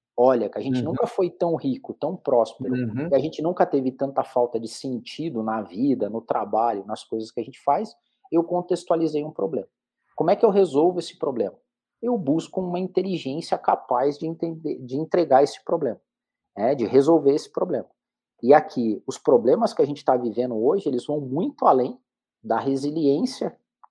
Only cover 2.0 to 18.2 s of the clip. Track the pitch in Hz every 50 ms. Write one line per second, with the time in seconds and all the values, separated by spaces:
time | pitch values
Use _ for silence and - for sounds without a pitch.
2 | - 156 185 - - 143 127 117 110 - - - 131 131 127 127 123 113 104 127
3 | 151 175 180 180 139 160 - - 151 170 180 - 180 - - 139 127 131 127 -
4 | 139 139 135 135 117 - - 123 123 120 - 117 117 110 - - - 135 127 113
5 | - - - - 156 165 127 113 110 113 107 110 101 92 87 101 131 143 127 -
6 | 104 101 110 113 - - - 123 107 104 107 110 117 120 107 98 95 104 107 -
7 | - - 113 113 110 110 - 120 110 135 - - _ 139 143 190 220 - - _
8 | _ _ _ _ _ _ 160 170 165 - 175 180 175 - 180 170 - - 170 165
9 | 165 156 156 147 147 156 - - 196 185 143 107 - - _ _ _ _ _ _
10 | _ _ _ - 151 170 202 202 240 220 185 202 190 160 135 143 165 180 180 175
11 | 160 - - _ - 147 127 113 104 92 - _ _ _ _ _ _ _ _ _
12 | 233 247 247 208 156 135 - 165 160 - - 190 185 180 175 180 185 185 - 185
13 | 185 196 180 151 - 131 139 165 165 - 175 - - - 202 - - - 123 120
14 | 135 147 143 - 160 160 165 165 170 165 165 160 160 147 131 127 131 120 131 147
15 | 160 156 - 185 165 139 131 135 147 139 - - _ - 175 160 147 120 101 -
16 | _ _ _ _ _ _ _ _ _ _ _ 98 104 127 147 127 110 92 123 139
17 | 135 156 170 156 139 139 143 156 - - - 151 180 180 151 113 - - _ _
18 | _ _ _ _